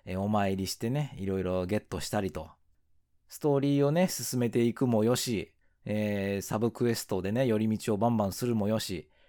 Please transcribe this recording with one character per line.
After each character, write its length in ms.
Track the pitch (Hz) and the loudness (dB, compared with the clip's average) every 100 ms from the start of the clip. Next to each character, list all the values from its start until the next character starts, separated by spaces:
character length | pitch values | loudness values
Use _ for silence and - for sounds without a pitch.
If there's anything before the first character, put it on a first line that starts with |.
え 120 | - 92 | -8 -4
ー、 40 | |
お 80 | 101 | 0
参 280 | 107 98 95 | 2 2 0
り 100 | 95 | -4
し 100 | - | -4
て 140 | 113 | -4
ね、 240 | 139 147 71 | -2 -4 -6
い 80 | 95 | -4
ろ 120 | 95 | -2
い 40 | |
ろ 240 | 90 92 90 | 0 -2 0
ゲ 100 | 104 | -2
ッ 40 | |
ト 200 | - 90 | -2 -8
し 100 | - | -4
た 100 | 107 | -2
り 120 | 95 | -2
と。 180 | - 76 - _ _ _ _ _ _ _ | -6 -10 -16 _ _ _ _ _ _ _
ス 100 | - | -4
ト 180 | 151 139 | 0 2
ー 40 | |
リ 180 | 139 143 | 4 4
ー 80 | 143 | 4
を 40 | |
ね、 180 | 160 185 | 4 2
進 300 | - 127 127 | 0 -4 0
め 120 | 120 | 0
て 140 | 120 | 2
い 100 | 120 | 2
く 120 | - 127 | 2 2
も 180 | 113 | 4
よ 120 | 110 123 | 4 2
し、 360 | - 104 - _ _ _ | 0 -4 -4 _ _ _
え 540 | - 107 104 101 98 101 | -6 -2 0 0 -2 -2
ー、 40 | |
サ 160 | - 110 | -4 -2
ブ 120 | 117 | -2
ク 180 | - 120 | 0 0
エ 60 | |
ス 120 | 113 - | 0 -2
ト 160 | 98 | -4
で 80 | 92 | -2
ね、 160 | 113 131 | 0 2
寄 100 | 107 | 2
り 200 | 110 107 | 2 0
道 160 | - | 0
を 20 | 101 | 0
バ 120 | 117 | 2
ン 80 | 113 | 2
バ 100 | 101 | 0
ン 60 | |
す 140 | - 123 | 0 0
る 80 | |
も 140 | 113 101 | 0 2
よ 100 | 110 | 0
し、 300 | - 87 - _ | -2 -8 -10 _